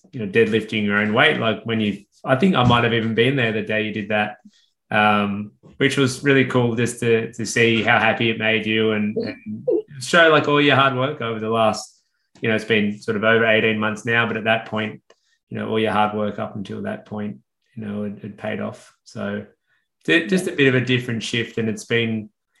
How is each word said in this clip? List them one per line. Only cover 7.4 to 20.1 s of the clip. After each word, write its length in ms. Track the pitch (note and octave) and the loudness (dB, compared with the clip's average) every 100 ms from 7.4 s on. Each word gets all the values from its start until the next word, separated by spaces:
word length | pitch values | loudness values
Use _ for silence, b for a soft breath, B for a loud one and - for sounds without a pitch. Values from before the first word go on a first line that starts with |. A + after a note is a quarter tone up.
| G#2+ | -4
see 380 | - A#2 A2+ | 2 2 4
how 160 | G#2+ A#2 | 2 4
happy 300 | A2 G#2 A#2 | 2 2 0
it 100 | A2+ | 0
made 260 | A2 A2 G#2 | 0 0 0
you 260 | A2 A2 | 0 0
and, 240 | G#2+ G#2 A2 | 0 -2 -4
and 500 | G#2+ - - G#2+ - - - C#3+ | -6 -10 -12 -8 -2 -2 -4 -12
show, 300 | B2+ F3 E3 | 0 4 6
like, 180 | D3+ D3 | 4 4
all 140 | D3 | 2
your 140 | C#3+ C3 | 4 4
hard 200 | C3+ B2+ | 2 0
work 260 | C3 D3 | -2 -4
over 180 | A#2 A2 | -6 -6
the 100 | A2 | -2
last, 540 | A2+ A2 G#2 - _ _ _ _ _ | 2 2 0 -8 _ _ _ _ _
you 80 | A#2 | -2
know, 60 | A2 | -2
it's 100 | - | 2
been 360 | A2 G#2 G#2 | 0 0 -4
sort 160 | - G#2 | -6 -2
of 60 | |
over 220 | A2 A2+ A2+ | 2 4 4
eighteen 340 | A2 A2 G#2+ | 4 2 0
months 260 | G#2+ G#2 A#2+ | -2 -4 -2
now, 220 | A#2 A2+ | 0 0
but 100 | A2 | -2
at 60 | |
that 240 | G#2+ A#2 - | 0 -2 -2
point, 340 | G#2+ G#2+ - _ _ _ _ _ | -6 -6 -10 _ _ _ _ _
you 80 | A2 | -10
know, 120 | G#2+ | -4
all 100 | A2 | -2
your 120 | A2 | 0
hard 240 | G2+ G#2 G#2+ | 2 0 0
work 220 | G#2 G2+ | -4 -4
up 160 | G#2+ A2 | -8 -10
until 280 | G2 A2 | -12 -10
that 220 | G2 G#2 - | -8 -10 -10
point, 340 | G#2+ G#2 - _ _ _ A2 | -10 -10 -12 _ _ _ -14
you 80 | G#2+ | -10
know, 180 | G#2 | -8
it, 200 | G#2 G2+ | -8 -10
it 140 | G2 - | -14 -10
paid 220 | G#2+ G#2 | -8 -6
off. 360 | G#2+ G#2+ - _ | -8 -12 -20 _
So 420 | - A2 G2+ G#2 G#2 _ _ _ _ _ | -20 -10 -8 -8 -10 _ _ _ _ _
ju-, 220 | - | 0